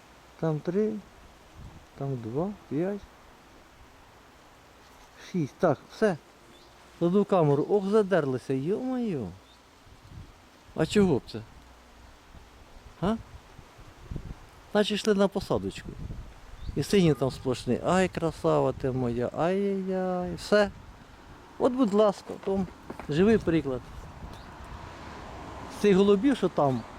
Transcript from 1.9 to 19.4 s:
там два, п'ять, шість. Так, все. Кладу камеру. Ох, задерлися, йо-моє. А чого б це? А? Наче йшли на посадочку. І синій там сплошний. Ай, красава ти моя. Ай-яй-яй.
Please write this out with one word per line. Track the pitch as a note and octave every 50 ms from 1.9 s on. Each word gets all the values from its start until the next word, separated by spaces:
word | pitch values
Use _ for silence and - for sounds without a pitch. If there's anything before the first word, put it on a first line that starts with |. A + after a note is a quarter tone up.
| - -
там | C#3 C#3 C#3
два, | B2 A2+ A2 A2+ C3+ E3+ G3+ G#3 F#3+ - -
п'ять, | - C#3+ E3+ F#3+ G#3 G3+ - - - - - - - - - - - - - - - - - - - - - - - - - - - - - - - - - - - - - - - - - - - - - -
шість. | - F#3 D#3 C3 - -
Так, | - F3 C#3 - - - -
все. | - - G#3+ F3+ C#3 - - - - - - - - - - - - - - - -
Кладу | E3+ E3+ F3 G#3 G3+
камеру. | - G3+ F#3 E3 D3 C#3+ C#3 C#3+ -
Ох, | - G#3 F#3+
задерлися, | F#3+ G3+ A3 G#3+ F#3 G3 F3 D3 C3+ C3 B2 - - C3+
йо-моє. | C3+ C3+ D#3+ G3+ B3 B3+ B3+ C4 B3+ A#3+ A3+ F#3 C#3 A2+ F2 F2+ F#2+ - - - - - - - - - - - - - - - - - - - - - - - - - - -
А | - D3+
чого | - - G#3+ G3+ F#3 D#3 A2+
б | - - -
це? | A2+ A2 - - - - - - - - - - - - - - - - - - - - - - - - - - - - - - -
А? | - F#3 A3 A3+ - - - - - - - - - - - - - - - - - - - - - - - - - - - - - - -
Наче | G#3 G#3 - G#3
йшли | G3 - A3+ G#3
на | G3 G3+ F#3
посадочку. | - G3+ - - C#3+ A2 F#2 G2 - - - - - - - - - - - - - - - - - - - - -
І | - C#3+
синій | - - G3+ F3+ E3 D3
там | - C#3 C3
сплошний. | - - - C3+ B2+ - - - A#2+ - -
Ай, | C3 E3+ F#3 F#3+ F3+
красава | - - E3 D#3+ D3+ - - E3 D#3 D3+ C#3 C3+ C3
ти | - - C3+
моя. | B2 C3 B2+ A#2+ A#2+ A#2 B2 - -
Ай-яй-яй. | -